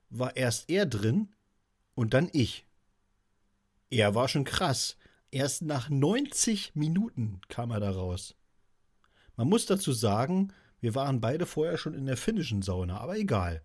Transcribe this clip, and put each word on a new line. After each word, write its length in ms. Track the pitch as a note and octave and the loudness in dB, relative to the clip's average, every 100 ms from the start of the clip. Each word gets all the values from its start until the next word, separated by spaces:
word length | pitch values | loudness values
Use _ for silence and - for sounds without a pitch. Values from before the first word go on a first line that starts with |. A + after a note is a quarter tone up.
| _ | _
war 260 | A2 B2+ - | -4 -4 0
erst 320 | B2+ A2+ - | 0 0 0
er 160 | F3 F#3+ | 0 2
drin 480 | A2 G#2+ D3+ G#3+ _ _ _ _ _ _ - | 2 2 2 0 _ _ _ _ _ _ -4
und 180 | A2+ | 2
dann 160 | C3 F3 | 2 2
ich. 340 | D#3 A2 - - _ _ _ _ _ _ _ _ _ _ _ - | 2 0 -2 -16 _ _ _ _ _ _ _ _ _ _ _ -4
Er 240 | B2 G#2 G#2 | 2 4 4
war 120 | C3 | 2
schon 160 | D#3 | 0
krass. 540 | C3+ - F#3 B2+ - - - _ _ | 0 0 0 0 -2 -8 -20 _ _
Erst 320 | C3+ C#3 - | -2 -2 -2
nach 260 | D#3+ C#3+ B2 | -4 -4 -2
neunzig 840 | C#3+ C#3+ A3+ D4 - - G#3 - - | 2 2 2 -2 0 0 0 -2 -4
Minuten 680 | D3+ E3+ A3+ - A2 G2 - | 0 0 -2 -2 -4 -6 -12
kam 220 | - A#2+ | -6 -4
er 80 | A2 | -2
da 100 | G2+ | -2
raus. 440 | F#2 F#2 F2+ - - _ _ _ _ _ _ _ _ _ - | -2 -2 -4 -8 -18 _ _ _ _ _ _ _ _ _ -2
Man 140 | A#2+ | 2
muss 160 | A3 - | 2 4
dazu 260 | F#3+ F3 | 0 2
sagen, 600 | A#2+ A2 G2+ C3+ F#3 G3 - _ - | 2 2 2 2 2 0 -4 _ -6
wir 140 | A#2 A2+ | -4 -2
waren 240 | C#3 C3 | 0 0
beide 240 | A2+ D3+ F3 | 0 -2 -2
vorher 300 | - D#3+ E3 | -2 -2 -2
schon 160 | - D#3+ | -4 -6
in 100 | C3+ | -4
der 120 | B2+ | -4
finnischen 440 | - A3 D3 G#2 | -2 -2 0 -2
Sauna, 380 | F#2+ F#2 F2+ F2 | -2 -2 -2 -4
aber 180 | B2+ G#3 | -6 -4
egal. 460 | G#3 A2+ F2 E2 | 0 0 0 -4